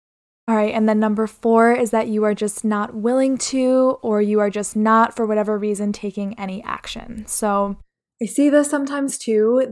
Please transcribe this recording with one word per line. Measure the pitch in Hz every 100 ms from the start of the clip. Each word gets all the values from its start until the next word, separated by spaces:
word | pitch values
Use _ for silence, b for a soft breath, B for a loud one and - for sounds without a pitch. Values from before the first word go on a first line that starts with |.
| _ _ _ _ -
All | 220
right, | 214
and | 226 220
then | 214
number | 220 214 220
four | - 226 226 233
is | 247 233
that | 220 226
you | 214
are | 208
just | 208 208 - 214
not | 208 208 220
willing | 220 262 269 254
to, | - 269 254 262 262 262
or | 233 208
you | 208 208
are | 208
just | 208 202 214
not, | 214 226 233 -
for | 214
whatever | 214 208 208
reason, | 208 202 208
taking | 202 208 196 196 208
any | 196 185
action. | - - - - - 220 214
So | - 214 202 202 196 - _ _ -
I | 220
see | - 285
this | 294 294
sometimes | 294 277 285 277 -
too, | - 214 220 254 254